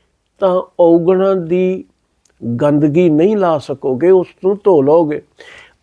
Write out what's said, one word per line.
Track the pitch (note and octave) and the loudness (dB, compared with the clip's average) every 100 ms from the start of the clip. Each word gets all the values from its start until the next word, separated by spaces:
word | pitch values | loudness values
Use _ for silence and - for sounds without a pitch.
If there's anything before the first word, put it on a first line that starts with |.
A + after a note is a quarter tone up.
| _ _ _ - | _ _ _ -6
ਤਾਂ | G3 F3+ - - | -2 -2 -4 0
ਔਗਣਾਂ | E3+ E3+ E3 F#3 F#3+ F#3+ | 2 2 2 0 0 -2
ਦੀ | E3 F3+ F#3 F#3 - _ _ _ _ _ A#2 A#2+ | -2 -2 -2 -4 -10 _ _ _ _ _ -8 -2
ਗੰਦਗੀ | D3 D3 D3+ C#3+ F3+ | 0 2 0 2 2
ਨਹੀਂ | D3+ F3 G#3+ | 2 0 0
ਲਾ | F#3 D#3 | -2 -2
ਸਕੋਗੇ, | - C3+ C#3+ B2+ E3 | -6 -8 -6 -2 2
ਉਸ | F#3+ E3+ _ | 2 0 _
ਨੂੰ | F#3 G3+ | -4 -2
ਧੋ | G#3 E3+ | 2 2
ਲਓਗੇ। | C#3 D#3+ D#3+ D3 - _ - - - _ | 4 2 0 -6 -12 _ -20 -20 -20 _